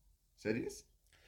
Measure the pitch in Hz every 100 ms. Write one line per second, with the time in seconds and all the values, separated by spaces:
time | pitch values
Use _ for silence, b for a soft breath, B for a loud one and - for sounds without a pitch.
0 | - - _ - 104 113 403 - - -
1 | - b